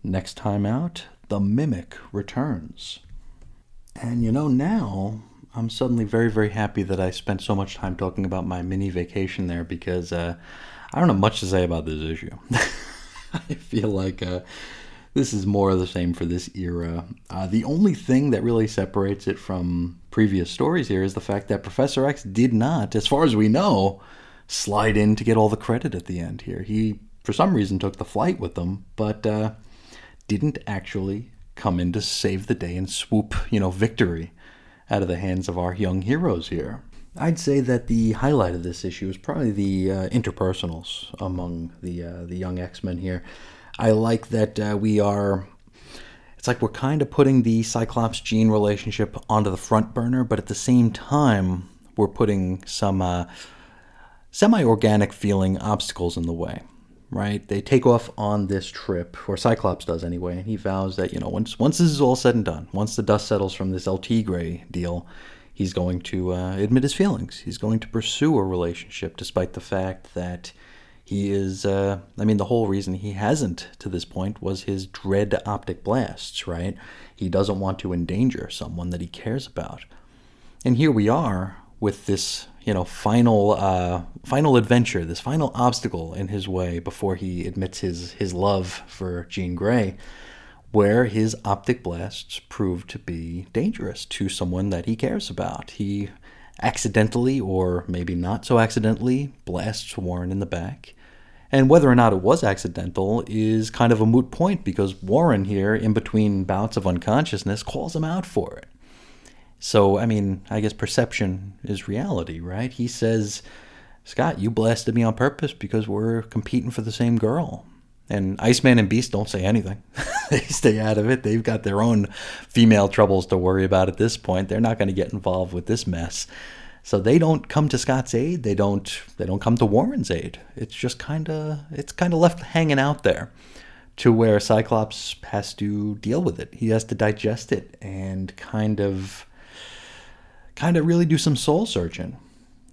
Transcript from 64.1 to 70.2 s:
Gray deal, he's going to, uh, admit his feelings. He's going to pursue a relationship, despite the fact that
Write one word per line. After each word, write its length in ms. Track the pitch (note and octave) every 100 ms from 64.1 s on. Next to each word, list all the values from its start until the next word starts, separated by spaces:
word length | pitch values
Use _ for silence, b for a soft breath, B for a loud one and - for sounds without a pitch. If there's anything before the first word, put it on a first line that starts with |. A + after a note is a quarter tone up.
| A2+
Gray 420 | G#2+ F2+ E2 E2+ -
deal, 360 | F2 F2 F2 - B B B B
he's 220 | - F#2+
going 260 | F#2+ F2+ F2+
to, 320 | - F#2+ F2+
uh, 240 | F2+ F2+ F#2+
admit 260 | G#2 B2+
his 120 | C#3
feelings. 460 | - G3 A#2 B2 -
He's 180 | - -
going 220 | G#2+ A2
to 80 | -
pursue 500 | A#2 - - D3+ C#3+
a 40 |
relationship, 760 | F#2+ F2+ F2 F2 - - F2+ -
despite 340 | - - F2+
the 80 | -
fact 540 | - G2 F#2 F#2 -
that 380 | -